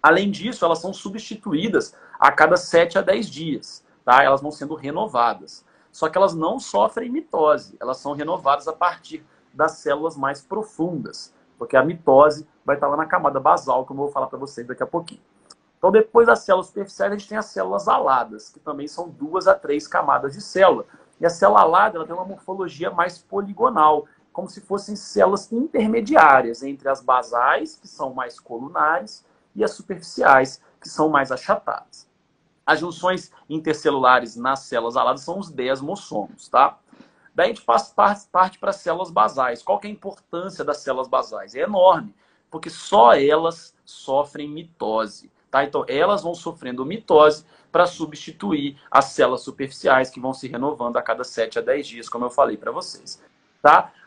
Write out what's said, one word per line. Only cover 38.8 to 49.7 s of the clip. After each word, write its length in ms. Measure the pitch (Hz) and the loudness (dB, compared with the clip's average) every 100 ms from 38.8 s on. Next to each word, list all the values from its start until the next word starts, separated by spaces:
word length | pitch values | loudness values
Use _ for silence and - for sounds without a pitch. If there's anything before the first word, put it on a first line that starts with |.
| 175 170 180 | -6 -6 -4
basais. 540 | 180 214 139 127 120 | 0 0 0 -4 -4
Qual 160 | - 202 | -4 -4
que 80 | 208 | -4
é 20 | |
a 40 | |
importância 680 | 208 196 - _ 170 185 170 | -14 -16 -16 _ -10 -10 -8
das 140 | 143 139 | -6 -6
células 300 | - 127 127 | -6 -6 -2
basais? 480 | 131 123 107 101 120 | -4 -4 -12 -12 -8
É 60 | |
enorme, 520 | 180 196 185 160 107 _ _ _ _ | -4 4 6 4 -2 _ _ _ _
porque 180 | 160 165 | -14 -14
só 460 | - - 202 233 190 | -16 0 6 8 8
elas 600 | 139 156 165 170 - _ | 4 2 0 -6 -20 _
sofrem 640 | _ - - 135 139 151 147 | _ -18 -4 -2 -2 -10 -14
mitose, 840 | 151 165 _ 104 110 110 - _ _ _ | -14 -16 _ -4 -4 -4 -10 _ _ _
tá? 140 | 135 | -2
Então, 200 | 143 143 120 | -2 -4 -4
elas 340 | 135 180 202 | -2 0 0
vão 140 | 160 170 | -4 -10
sofrendo 500 | 165 160 127 123 135 | -12 -12 -12 -8 -8
mitose 580 | 220 - 160 151 151 _ _ _ | -10 2 6 6 4 _ _ _
para 160 | 165 175 | 0 0
substituir 920 | - 151 147 - - 202 151 143 139 _ | -2 -10 -10 -18 -10 -4 -4 -4 -10 _
as 140 | 135 139 | 2 2
células 360 | - 127 123 | 0 0 0
superficiais, 720 | - - 135 | -8 -12 -12